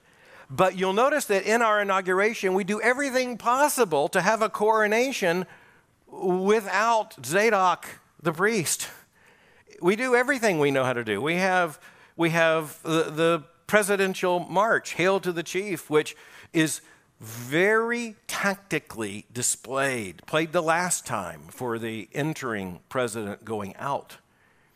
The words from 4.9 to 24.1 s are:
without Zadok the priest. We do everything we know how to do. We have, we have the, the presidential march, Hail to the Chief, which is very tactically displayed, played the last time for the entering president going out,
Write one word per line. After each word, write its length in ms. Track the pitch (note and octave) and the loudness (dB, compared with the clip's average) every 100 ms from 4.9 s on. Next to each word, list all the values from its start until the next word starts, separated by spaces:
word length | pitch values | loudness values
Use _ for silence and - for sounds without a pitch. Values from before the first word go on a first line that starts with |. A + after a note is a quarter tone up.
| A3 C4 C4 F#3 F3 F#3 - - _ _ _ _ | 2 0 0 0 0 -2 -10 -20 _ _ _ _
without 1160 | - F#3+ F#3 F#3+ G#3+ G3+ F#3 A3+ A3+ G#3 - | -6 -2 2 4 2 2 0 2 2 -2 -8
Zadok 640 | B2 F3 A3+ G#3 F#3 E3+ - - _ _ | -2 2 4 4 4 0 -4 -18 _ _
the 120 | D#3 | -6
priest. 560 | D#3+ G3+ A3+ C#3+ - - - - _ _ _ _ _ _ - | 0 0 0 -2 -4 -6 -14 -20 _ _ _ _ _ _ -4
We 160 | E3+ G#3 | 0 0
do 180 | C4 | 2
everything 440 | A#3+ B3+ C#4 A3 E3 | 2 2 2 2 4
we 120 | C#3+ | 2
know 140 | C3+ | 2
how 80 | C3 | 0
to 100 | A#2+ | 0
do. 200 | A2 G2+ | -2 -2
We 140 | C#3 F3 | 0 0
have, 440 | F#3+ F#3 E3+ D3 - - - - | 2 2 0 -4 -20 -20 -12 -2
we 100 | E3+ | 0
have 480 | E3 E3 D#3+ D3+ - | 4 4 2 -2 -8
the, 220 | - D#3+ | -2 0
the 400 | - D3+ E3 E3 C#3+ _ - | 0 2 2 2 -2 _ 0
presidential 760 | G#3 G3 G3+ F#3+ F#3 F#3 F3+ | 2 2 2 0 0 0 0
march, 520 | E3+ E3+ A3 F3 - | 0 0 2 0 -2
Hail 260 | - F3 G3 | 0 2 2
to 120 | F3 | 0
the 100 | E3+ | -6
Chief, 460 | D#3 F3+ G#3 E3+ - | -4 -6 -4 -6 0
which 260 | D3+ D#3 - - - - | 0 0 -4 -20 -20 -4
is 300 | E3 D#3 - - _ _ - | 0 0 0 -12 _ _ -20
very 960 | A2 A2+ A#2+ D3+ F#3+ A3 A#3 A#3+ A#3 G#3+ - | -18 -14 -4 2 4 2 0 -4 -6 -12 -10
tactically 960 | - G3+ F#3+ - D#3 - G#2 G#2+ G#2 - | -4 -2 -4 -4 -6 -6 -8 -8 -8 -12
displayed, 880 | A#2 A#2+ - G#2 C3 C#3 B2+ G2 E2+ - | -6 -4 -4 -6 -2 -2 -2 -6 -12 -4
played 260 | D#3 D#3+ | -2 -2
the 100 | E3 | -2
last 440 | D#3+ E3 F3+ - - | 0 0 0 -4 -4
time 380 | A#2 F2 D#2+ D#2 | -6 -6 -10 -16
for 300 | - B2+ A2+ | -10 -6 -4
the 320 | A2+ A2 F#2+ | -6 -8 -8
entering 680 | D3+ D3 D#3 C3 G#2+ F#2+ F2 - | -6 -4 -4 -6 -6 -6 -10 -8
president 560 | C3 B2 A2 G2+ G#2 - | -4 -4 -4 -8 -10 -8
going 280 | A2 G2 - | -8 -8 -8
out, 420 | B2 C#3 - | -8 -8 -10